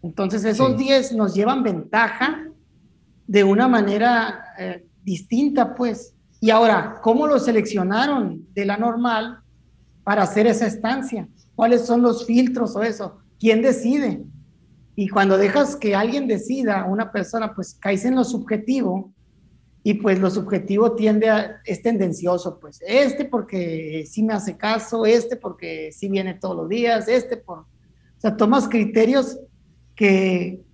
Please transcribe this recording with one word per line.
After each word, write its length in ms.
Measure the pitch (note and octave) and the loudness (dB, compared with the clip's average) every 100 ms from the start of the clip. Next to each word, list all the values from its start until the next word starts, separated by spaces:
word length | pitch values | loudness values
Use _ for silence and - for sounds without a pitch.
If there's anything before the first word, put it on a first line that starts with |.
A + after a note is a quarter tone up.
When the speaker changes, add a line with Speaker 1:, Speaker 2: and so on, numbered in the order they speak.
Speaker 1:
Entonces, 420 | E3+ - F#3+ G#3+ | -10 -4 -4 -2
esos 280 | G#3+ G#3+ C4 | -2 2 2
Speaker 2:
Sí. 120 | B3+ | 2
Speaker 1:
diez 280 | C4+ C4+ C4 | 2 2 2
nos 220 | A#3 G3+ | 0 0
llevan 280 | F3+ G#3+ C4 | 2 0 0
ventaja 800 | A3+ E3+ - G#3+ A3+ - C4+ D#4+ - - _ _ _ _ _ _ - | -2 -4 -2 0 0 0 -4 -4 -12 -20 _ _ _ _ _ _ 0
de 160 | G3+ | 4
una 240 | G3 G3+ B3+ | 6 6 4
manera, 760 | A#3 G3+ G#3 A#3+ A#3 A3 F#3+ - - | 4 2 2 2 2 -2 -8 -16 -12
eh, 260 | F#3 F3 _ _ | -12 -12 _ _
distinta, 720 | F#3+ E3+ - A#3+ D4 C#4+ A#3+ | -8 -8 -2 0 0 2 0
pues. 400 | - B3 G#3 - _ _ _ | 0 -4 -4 -14 _ _ _
Y 120 | A3 | 4
ahora, 500 | A3 A#3 G3 D#3 - | 6 6 4 -2 -2
¿cómo 240 | A3 A#3+ D4+ | 2 2 2
lo 120 | C4+ | 2
seleccionaron 1040 | B3 A3 G#3 G3+ F#3 G#3+ C#4+ C4+ F#3+ E3 - | 2 0 0 -2 -2 0 0 0 -4 -8 -10
de 140 | - G3+ | -6 -4
la 100 | G#3 | -2
normal 640 | A#3 A#3 A#3+ A3 A#3 A#3+ _ _ _ _ _ _ | -2 -2 -2 -2 -6 -12 _ _ _ _ _ _
para 180 | - G#3 | -2 0
hacer 240 | F#3+ G#3+ A3+ | 2 4 4
esa 200 | G#3+ A3 | 2 -2
estancia? 600 | - A3 C4+ B3+ A3 E3 _ _ | -2 -4 -4 -6 -8 -10 _ _
¿Cuáles 320 | - A#3 A#3+ A#3 | 0 4 4 4
son 160 | A#3+ | 2
los 240 | A#3+ A3+ - | 4 2 2
filtros 500 | A#3 B3+ B3 A#3+ G3+ | 2 2 0 -2 -2
o 60 | |
eso? 380 | A3+ G#3+ F#3 - _ _ | -4 -4 -10 -12 _ _
¿Quién 240 | A3 A3 | 2 4
decide? 580 | B3+ A#3 A#3 C#4+ B3+ - - - - _ _ _ _ - | 4 2 0 0 0 -4 -12 -20 -20 _ _ _ _ -6
Y 120 | G3 | -2
cuando 300 | G3 G3 F#3+ | 2 4 4
dejas 380 | G3+ C#4+ C#4 - | 4 2 0 -2
que 180 | G#3+ | -2
alguien 340 | G3 A3+ C#4 B3+ | 0 0 -2 -2
decida, 560 | G#3 - C4+ C4 G3 | -4 -4 -4 -2 -2
una 260 | F#3 G3 A3 | -2 -4 -4
persona, 440 | G#3 F#3 A3+ A3 | -6 -4 -4 -6
pues, 180 | G#3+ F3 | -8 -12
caes 320 | - G3 G3 | -8 -4 -2
en 120 | A#3+ C4 | 0 0
lo 80 | |
subjetivo, 880 | B3 A#3 - G#3+ G#3+ C4+ G3+ F#3 - _ _ _ _ _ _ _ | 0 -4 -4 -4 -2 -2 -2 -4 -8 _ _ _ _ _ _ _
y, 120 | G#3 | -2
pues, 240 | G#3 A3 F#3 | 0 2 2
lo 100 | F#3+ | 2
subjetivo 680 | G3+ F#3+ F#3+ - G3 A#3 | -2 -4 -4 -2 2 2
tiende 360 | A3+ G#3+ G#3+ A3 | 2 2 2 2
a, 320 | G#3+ - - | 2 -2 -12
es 160 | - F#3+ | -8 -4
tendencioso, 800 | A#3 A3 F#3 D#3 F3 F3 F3 - | -2 0 -2 -2 -2 -2 -4 -12
pues, 220 | D3 - F3 | -20 -16 0
este 380 | B3 C#4 C#4 | 2 2 -2
porque 800 | C4+ A#3 G#3+ F#3+ E3+ D#3+ D#3 D#3 D#3 | -4 -6 -4 -6 -4 -6 -8 -10 -8
sí 160 | - | -4
me 120 | A3 | -2
hace 240 | G#3+ G#3 E3 | -2 -6 -6
caso, 480 | G#3 A3 A3 A#3 A3 | -2 -2 -4 0 4
este 300 | A#3 A#3 A#3+ | 4 2 -8
porque 540 | G3+ F3 E3+ D#3+ D#3 | -10 -12 -12 -10 -12
sí 200 | - G3 | -10 -4
viene 240 | G3 F#3+ | -4 -4
todos 200 | F3 F#3+ | -8 -8
los 140 | E3+ D#3+ | -6 -4
días, 400 | A3+ A#3 A3+ G#3+ | -2 0 0 0
este 300 | B3 A#3+ A3+ | 0 -2 -10
por, 220 | - E3 | -12 -18
o 60 | - _ _ _ _ _ | -20 _ _ _ _ _
sea, 180 | A3 G#3+ | -4 0
tomas 320 | G#3+ C4+ - | 2 2 2
criterios 680 | A#3 G#3 A3 A3+ C4+ B3+ - - _ _ _ _ - | -2 0 2 2 2 -2 -10 -18 _ _ _ _ 0
que 640 | G#3 F#3+ F#3+ F3+ F3+ F#3 _ | 2 4 2 -2 -4 -10 _